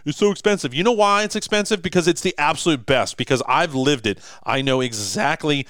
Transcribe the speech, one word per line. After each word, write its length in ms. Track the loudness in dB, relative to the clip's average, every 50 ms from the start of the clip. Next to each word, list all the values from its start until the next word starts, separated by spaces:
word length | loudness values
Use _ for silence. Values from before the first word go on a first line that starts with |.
| -6
is 100 | -6 -2
so 140 | 2 2 2
expensive." 420 | 2 2 0 0 0 0 -2 -4 -2
You 100 | 0 0
know 100 | 2 2
why 320 | 2 2 2 2 0 0
it's 120 | -2 -4
expensive? 460 | -6 -4 -2 -2 0 0 0 -2 -2 -2
Because 260 | 0 0 2 2 2
it's 140 | 2 2 0
the 120 | -4 -2 0
absolute 480 | 0 0 0 0 0 0 0 0 2
best, 320 | 2 2 2 2 0 -2 -6
because 240 | -2 0 0 0 0
I've 280 | 2 2 2 2 0 0
lived 320 | 0 2 2 2 2 0
it. 120 | -2 -2 -4 -6 -20 -20 -12 -4
I 180 | -2 -2 0 0
know 180 | 2 0 0
exactly 840 | 0 -2 -4 -6 -6 -6 -4 -2 0 0 0 0 0 -2 -2 -2 -4 -8